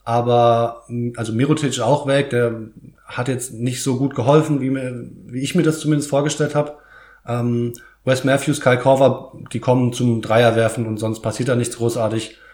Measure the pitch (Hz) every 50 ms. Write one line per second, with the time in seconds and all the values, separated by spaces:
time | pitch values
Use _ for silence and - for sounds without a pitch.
0 | _ 117 117 120 120 120 120 120 120 117 117 117 117 117 - - - - 120 120
1 | 120 120 120 117 110 110 110 113 139 147 151 151 143 127 127 123 110 117 143 143
2 | - 135 139 143 139 - 131 120 120 113 113 110 110 110 - - - 123 - _
3 | _ - - 127 120 135 127 120 - - 113 110 120 127 123 - - 135 123 123
4 | 139 131 - 139 110 135 147 156 151 151 147 135 127 131 135 135 127 127 123 120
5 | 120 120 - - - 110 120 131 139 - - 175 151 156 156 - - 151 151 143
6 | 147 - 143 139 143 151 - - 151 127 - 147 147 - - - _ _ - -
7 | - - - _ _ 123 120 120 120 120 120 120 120 120 120 - - - _ _
8 | _ 131 131 127 - 135 135 143 - 151 143 - - 127 127 123 - 135 135 127
9 | 139 123 - - - - - - - - - 117 - 127 127 131 127 120 120 -
10 | 123 120 113 113 110 110 107 117 120 113 110 113 113 110 - 127 113 110 107 104
11 | 110 110 110 - - 110 107 - - 135 123 123 117 - - - 117 117 117 120
12 | 110 107 113 113 - - - - - -